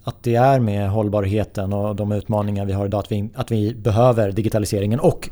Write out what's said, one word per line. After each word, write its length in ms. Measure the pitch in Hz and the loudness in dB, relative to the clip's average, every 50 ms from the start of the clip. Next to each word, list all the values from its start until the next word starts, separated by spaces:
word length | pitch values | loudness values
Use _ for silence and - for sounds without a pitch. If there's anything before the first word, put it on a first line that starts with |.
| - | -10
att 180 | - - - - | -10 -10 -6 -2
det 120 | 120 117 | 0 2
är 260 | 117 127 135 139 131 | 4 4 4 4 4
med 300 | 120 107 101 101 101 95 | 2 2 0 0 -2 0
hållbarheten 840 | 98 110 107 104 98 104 98 95 104 110 98 - - 104 95 95 101 | 0 0 0 0 0 0 0 0 0 0 -2 -2 -4 -6 -4 -4 -2
och 240 | 101 101 104 98 | -2 -2 -4 -4
de 160 | 98 104 101 104 | -4 -2 -2 -2
utmaningar 520 | 101 - - 110 104 104 104 101 101 101 | -2 -2 -2 -2 0 0 -2 -2 -4 -4
vi 80 | 98 95 | -2 -2
har 140 | 101 101 | -2 -2
idag, 120 | 98 101 101 | 0 -2 -2
att 140 | 95 - 110 | -2 -2 -4
vi, 160 | 104 104 107 - | -4 -4 -6 -6
att 160 | - 117 - | -6 -4 -2
vi 240 | 117 107 104 107 123 | 0 0 0 -2 -2
behöver 580 | 120 104 120 101 113 123 127 117 113 107 98 95 | -2 -2 0 4 4 4 4 4 4 2 0 0
digitaliseringen 680 | 107 104 110 - 107 101 - 110 101 98 104 113 143 | -2 -2 0 0 0 -2 0 0 0 0 0 0 2
och, 280 | 180 170 - - - - | 2 2 0 0 -4 -10